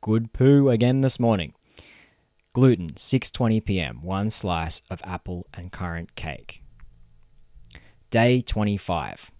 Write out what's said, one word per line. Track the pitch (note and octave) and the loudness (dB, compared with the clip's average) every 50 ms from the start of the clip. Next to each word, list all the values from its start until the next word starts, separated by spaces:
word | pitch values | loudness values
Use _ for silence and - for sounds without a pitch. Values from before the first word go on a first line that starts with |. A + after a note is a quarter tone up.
Good | - G#2+ A2 A2+ A#2 A2+ _ | -2 0 0 0 0 -2 _
poo | - B2+ C3+ C#3+ C#3+ C#3 C3+ | 2 6 6 6 6 6 4
again | A#2+ A2+ A#2+ B2 B2+ C3+ C3+ | 4 4 4 2 2 2 2
this | C3 - - | 2 2 2
morning. | A#2+ A#2 A2 G2 E2+ D2 - _ _ _ _ - - - - - - _ _ _ _ _ _ _ _ _ _ | 2 2 2 0 -2 -6 -10 _ _ _ _ -20 -20 -20 -20 -20 -20 _ _ _ _ _ _ _ _ _ _
Gluten, | A#2+ B2+ C3 B2 - F2+ E2 - | 4 6 6 6 4 0 -8 -6
six | - - - - C3 - - | -4 0 2 2 2 2 0
twenty | - - B2+ A2+ A2 A2 | -2 0 0 2 2 0
P | A2 - G2+ F#2 | 0 0 -2 -2
M, | E2 C2 A1+ A1+ | -2 -4 -6 -10
one | D2+ F2 F#2+ F#2+ G2+ G#2+ | -8 -6 -4 -2 -2 2
slice | G#2+ - - G2+ F2 E2 E2 D#2+ D#2+ - - _ | 0 0 2 0 -2 -2 -2 -2 -4 -4 -4 _
of | - E2+ - | -12 -12 -10
apple | F2+ F2+ F2 _ - F2+ F2 F2 _ - | -10 -12 -10 _ -10 -10 -10 -12 _ -16
and | - F2 F2+ - | -16 -16 -14 -12
currant | - F#2 F2 E2+ E2+ E2+ - _ | -10 -8 -8 -8 -8 -10 -12 _
cake. | - - D#2+ C#2 - - - - - - - - - - - - - - - _ - - _ _ - - _ - - - - - - _ - _ _ _ _ | -12 -10 -10 -10 -12 -14 -20 -20 -20 -20 -20 -20 -20 -20 -20 -20 -20 -20 -20 _ -20 -20 _ _ -20 -20 _ -20 -20 -20 -20 -20 -20 _ -20 _ _ _ _
Day | - A#2 A2+ B2 B2+ B2+ | 0 2 2 4 2 2
twenty-five. | A#2+ - - G#2+ G#2+ G#2 G2+ G2 - - F#2 E2 C#2 G#1 G1+ - - - - | 0 -2 -4 -2 -2 -2 -2 -4 -4 -4 -6 -4 -4 -8 -12 -14 -18 -20 -20